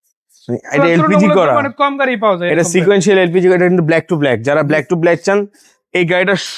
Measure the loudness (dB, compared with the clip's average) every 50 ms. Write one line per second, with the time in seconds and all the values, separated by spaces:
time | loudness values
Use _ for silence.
0 | _ _ _ _ _ _ _ _ _ -10 -10 -10 -8 -4 -2 0 0 2 2 2
1 | 0 2 2 2 2 2 2 2 2 2 0 0 -2 -4 -4 -4 -4 -4 -2 -2
2 | -2 -2 -2 -2 0 -2 -2 -2 -2 -2 0 0 -2 0 0 0 2 2 2 2
3 | 2 2 2 2 2 2 0 0 2 2 2 2 2 2 2 0 0 0 0 -2
4 | -2 -2 -2 -2 0 0 0 -2 -2 -2 0 0 0 0 -2 -2 -2 -2 -4 0
5 | 0 0 0 0 0 -2 -2 -2 -2 -4 -10 _ _ _ _ _ _ _ -4 -2
6 | -2 0 0 0 0 0 -2 -2 -4 -10 -8